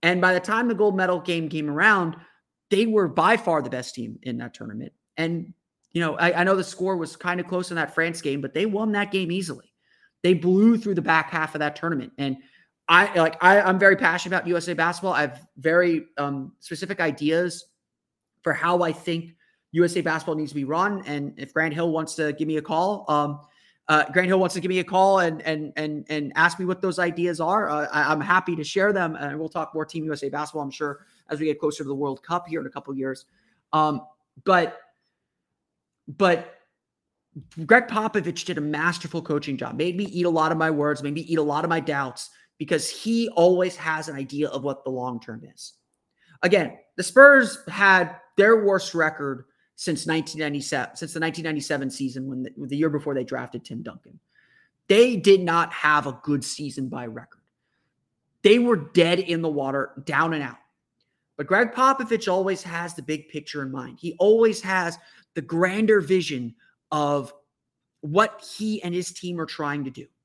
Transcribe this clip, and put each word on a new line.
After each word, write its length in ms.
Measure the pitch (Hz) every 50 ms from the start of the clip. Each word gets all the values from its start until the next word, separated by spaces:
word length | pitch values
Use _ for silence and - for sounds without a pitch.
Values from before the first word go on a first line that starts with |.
| -
And 200 | 165 180 180 180
by 100 | 180 185
the 80 | 180
time 280 | 180 - 208 226 240 240
the 60 | 226
gold 220 | 185 208 208 190
medal 240 | 190 185 185 180 175
game 300 | - - 175 165 165 156
came 180 | 156 156 151 147
around, 480 | 143 151 180 220 214 196 180 165 165 - - - _ _ _ _ _ _ _ _
they 160 | - 190 226
were 220 | 226 220 214 190 165
by 280 | 135 156 160 185 226
far 240 | 226 226 - 165 156
the 80 | 131 127
best 260 | 120 127 123 - -
team 240 | - 117 110 110 - _
in 160 | 127 120 120
that 160 | 120 120 _
tournament. 400 | - 110 113 107 113 131 - _ _ _ _ _ -
And, 340 | 160 165 170 165 170 165 - _ _ _ _ _ _ _ _
you 80 | 170
know, 160 | 170 160 147
I, 240 | - 165 175 175 170
I 40 | 175
know 120 | 185 196
the 80 | 190 175
score 320 | - - - 180 190 190
was 180 | 175 165 - -
kind 260 | - - 180 175 180
of 60 | 175
close 240 | 180 185 180 180 180
in 40 | 175
that 200 | 170 156 151 -
France 280 | - 160 170 170 165 -
game, 180 | 147 139 143
but 140 | 139 135 -
they 100 | 156 190
won 280 | 220 196 202 220 220 208
that 200 | 208 202 202 202
game 180 | 190 190 165
easily. 400 | 170 190 190 165 135 117 - _ _ _ _ _ _ _ _ _ _ _ _
They 100 | 175 185
blew 460 | 160 151 175 185 190 208 226 233 220
through 160 | 226 202 196
the 80 | 170 165
back 260 | - 165 160 156 -
half 260 | - 165 156 156 -
of 40 | 151
that 180 | 151 147 147
tournament. 380 | - - 165 165 139 120 - _
And 220 | - 143 139 131 135 - _ _ _ _ _ _ _ _ -
I, 300 | 170 175 196 202 - 180
like, 240 | 160 160 160 - 170
I, 180 | 185 190 202 196
I'm 180 | 185 190 190
very 160 | 196 196 190
passionate 400 | 190 254 165 165 180 - 185 185
about 100 | 180 -
U 100 | 170 175
S 120 | 170 165 170
A 60 | 175
basketball. 360 | 156 165 170 175 170 - 190 175
I 100 | 123 147
have 220 | 143 123 - - _ _
very, 480 | - 131 160 160 175 180 175 165 156 - _ _ -
um, 340 | 143 143 139 135 135 - _ _
specific 400 | - - 170 151 190 185 202 -
ideas 640 | 175 160 143 127 143 147 160 165 180 180 170 - - _ _ _ _ _ _ _ _ _ _ _ _ _ _ _ _
for 80 | 170 147
how 300 | - - 170 180 180 175
I 100 | 165 156
think 420 | - - - 170 170 165 170 - _ _ _ _ _ _ _ -
U 120 | 160 175
S 120 | 170 170
A 60 | 185 160
basketball 340 | 165 160 160 156 - 160
needs 160 | 156 156 139 143
to 20 |
be 80 | 147 139
run. 400 | 131 151 165 185 202 202 196 190
And 300 | - 147 147 143 143 -
if 160 | - 139 139 _
Grant 220 | 160 160 160 147
Hill 160 | 156 170 170
wants 240 | 156 160 160 156 -
to 180 | - 160 151 147
give 120 | 147 160
me 120 | 151 156 156
a 40 | 151
call, 420 | 160 160 160 175 196 208 196 - -
um, 320 | 151 147 147 147 147 143 - _ _ _ _ _ _ _ _ -
uh, 160 | 156 151 147 - 139
Grant 160 | 180 185 180
Hill 100 | 190 190
wants 160 | 190 175 -
to 60 | 185
give 80 | 151 170
me 100 | 185 185
a 60 | 175
call 340 | - - 185 190 196 196 190
and, 240 | 180 170 160 156 -
and, 300 | 160 156 151 151 147 -
and, 320 | - 151 151 151 151 - -
and 220 | 151 151 147 139 -
ask 240 | 156 160 175 175 -
me 40 | 190
what 160 | 175 185 180
those 200 | 185 190 170 185
ideas 400 | 180 175 165 160 170 175 170 160
are, 280 | 165 160 185 214 208 -
uh, 200 | 147 151 147 - -
I, 200 | 151 147 135 156
I'm 80 | 151
happy 340 | 139 - 180 185 185 - 175
to 80 | 156 151
share 300 | 143 - 196 190 208 208
them. 240 | 196 180 165 156
And 200 | - 139 143 139
we'll 120 | 151 160 160
talk 260 | _ 175 160 - -
more 100 | 156 156
Team 200 | 156 - 170 156
U 80 | 156 151
S 100 | 143 -
A 60 | 139
basketball, 340 | 147 147 151 147 - 156 147
I'm 80 | 139
sure, 300 | 131 - 151 147 143 143 _ _ _ _ _ _
as 120 | 156 147
we 60 | 156
get 120 | 156 147 147
closer 240 | - 151 151 - 156
to 60 | 135
the 60 | 139
World 280 | 135 147 143 135 131 _
Cup 240 | - 170 175 170
here 140 | 170 160 160
in 80 | 147 135
a 20 |
couple 220 | - 139 - - 143
of 60 | 135
years. 260 | 131 135 131 131 - _ _ _ _ _ _ _ _ _ -
Um, 300 | 156 156 151 147 135 - - _ _ _ _ _ - _
but, 340 | - 190 180 170 139 - - - _ _ _ _ _ _ _ _ _ _ _ _ _ _ _ _ _ _ _ _ _ _ _ _
but 480 | - 143 _ 196 185 175 165 - - - _ _ _ _ _ _ _ _ _ _ _ _ _ _ _ _ - - _ _ 165 165
Greg 220 | 147 226 247 240 233
Popovich 560 | - 214 214 220 - 214 165 165 160 165 -
did 140 | - 180 160
a 20 |
masterful 600 | 147 151 151 147 156 175 170 - - 165 - 170 165
coaching 340 | - 160 147 147 - 139
job, 180 | 127 - 135 -
made 220 | 123 151 180 180
me 80 | 180 208
eat 200 | 196 202 180 175
a 60 | 175
lot 220 | 165 160 156 160 165
of 40 |
my 140 | 160 160 160
words, 320 | 156 147 147 147 151 143 135
made 120 | 143 147
me 80 | 160 160
eat 160 | 165 165 160
a 40 | 151
lot 220 | 147 143 147 156
of 40 | 165
my 120 | 165 160
doubts, 500 | 139 147 147 139 139 131 120 - - - _ _ _ _ _ _
because 300 | 156 147 175 156 151 -
he 400 | - - - 214 226 233 233 214
always 460 | 226 - 170 180 185 180 180 185 175
has 320 | - 156 160 156 156 156 160
an 80 | 147
idea 320 | 139 139 135 143 143 147 143
of 160 | - 139 127
what 200 | 143 135 139 -
the 60 | 135
long 300 | 131 127 123 127 123 113
term 220 | - - 110 110 - - _
is. 200 | _ - - _ _ _ _ _ _ _ _ _ _ _ _ _ _ -
Again, 360 | 180 180 196 160 127 - - _ _ _
the 60 | - 180
Spurs 560 | - - 254 277 285 285 269 247 214 - - - -
had 480 | 165 - 202 196 190 185 175 160 135 - - _ _
their 280 | - 196 214 233 226 208
worst 300 | 196 190 185 185 - -
record 500 | 170 160 156 156 - 147 139 135 127 135 _ _ _ _ _ _
since 300 | _ - - 160 151 -
nineteen 340 | 160 160 160 151 - - 156
ninety-seven, 560 | 156 147 143 143 139 - - 135 123 - -
since 160 | - 165 160 -
the 80 | 170
nineteen 240 | 165 160 156 165 160
ninety-seven 460 | 165 156 151 143 - 156 139 139 135
season, 360 | 131 - 139 131 123 131 131
when 160 | 135 135 127 127
the, 80 | 117 -
the 200 | - 143 123 139
year 140 | 143 156 160
before 240 | 147 147 143 147 139
they 100 | 135 123
drafted 400 | 117 135 123 123 123 - 120 -
Tim 180 | - - 113 113
Duncan. 360 | 113 - - _ - - - _ _ _ _ _ _ _ _ _ _ _ _ _ _
They 280 | 196 208 233 254 247
did 240 | 190 - 202 196 190
not 320 | 180 170 165 170 165 165 -
have 340 | - - 151 151 147 147
a 120 | 143 127 - -
good 220 | - 147 139 120
season 440 | - - - 151 143 - - 135 127
by 180 | 110 131 123
record. 340 | 117 110 120 117 _ _ _ _ _ _ _ _ _ _ _ _ _ _ _ _ _ _ _ _ _ _ _ _
They 160 | 196 214 240
were 180 | 240 240 233
dead 420 | 180 143 - _ 180 170 165 175 180
in 240 | 190 175 170 165 165
the 60 | 160
water, 420 | 151 143 139 135 135 139 135 - - - 135
down 280 | - 151 139 160 165 165
and 100 | 151 143
out. 160 | 123 113 - _ _ _ _ _ _ _ _ _ _ _ _ _ _ _
But 100 | - 147
Greg 260 | 143 185 202 240 233 233
Popovich 600 | - 262 262 269 262 254 226 233 220 220 - 180
always 300 | 190 190 190 190 180 -
has 320 | 175 170 170 175 175 165
the 80 | - 143
big 260 | 139 156 151 151 _
picture 340 | - 151 147 - - 147 139
in 100 | 135 131
mind. 260 | 135 127 127 123 -
He 140 | - - 165 -
always 440 | 180 202 214 226 226 226 208 - -
has 360 | 190 190 185 180 170 165 - _ _ _ _ _ _ _
the 80 | - 147
grander 580 | - 165 165 180 185 180 208 220 214 220 208
vision 540 | 175 143 185 185 170 - 156 127 123 117 117 _ _ _ _ _ _ _
of 440 | - 147 147 143 147 143 127 117 - - _ _ _ _ _ _ _ _ _ _ _ _
what 420 | - 147 147 185 214 220 - - - - -
he 260 | - 208 220 214 208 -
and 120 | 175 175
his 180 | 180 175 - -
team 280 | - - 180 175 170
are 60 | 160
trying 380 | 147 - - 156 147 143 147 139
to 60 | 135
do. 160 | 127 - - - _ _